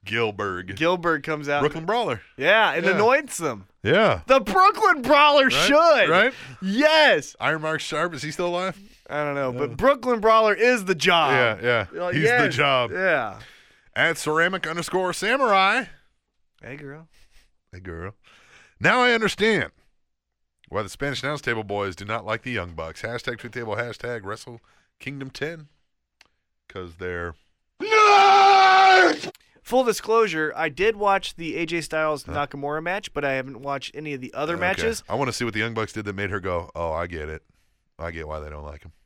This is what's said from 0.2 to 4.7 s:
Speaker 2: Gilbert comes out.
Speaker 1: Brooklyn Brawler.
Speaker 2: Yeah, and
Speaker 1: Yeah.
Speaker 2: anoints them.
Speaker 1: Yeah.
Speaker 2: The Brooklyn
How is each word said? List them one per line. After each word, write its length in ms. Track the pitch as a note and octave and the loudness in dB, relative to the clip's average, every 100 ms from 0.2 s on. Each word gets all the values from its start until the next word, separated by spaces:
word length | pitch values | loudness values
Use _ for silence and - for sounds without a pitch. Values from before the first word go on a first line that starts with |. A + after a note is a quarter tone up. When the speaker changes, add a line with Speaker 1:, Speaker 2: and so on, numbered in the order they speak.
| A2+ G2+ G#2 F2+ F#2 F#2+ | -2 -2 -6 -6 -10 -4
Speaker 2:
Gilbert 480 | D#3+ F3+ E3+ E3 | 0 0 0 -2
comes 240 | - D#3 C#3+ | -4 -8 -2
out. 120 | C#3+ | 0
Speaker 1:
Brooklyn 240 | D3 D#3 E3 | 0 -2 -4
Brawler. 360 | A3+ G#3 A2+ - - | -2 -2 -6 -10 -4
Speaker 2:
Yeah, 360 | C#3+ G#3+ G#3 | 2 2 2
and 120 | D3 F#3+ | 0 0
Speaker 1:
Yeah. 60 | F3+ | 2
Speaker 2:
anoints 420 | A3 C4+ - - | 4 2 0 -8
them. 300 | D#3+ A2 F#2+ _ | -6 -8 -14 _
Speaker 1:
Yeah. 400 | G2+ E3 G#3+ G2+ - | 0 2 2 0 2
Speaker 2:
The 120 | C4+ | 2
Brooklyn 640 | G#3+ G3+ F#4+ | 2 4 4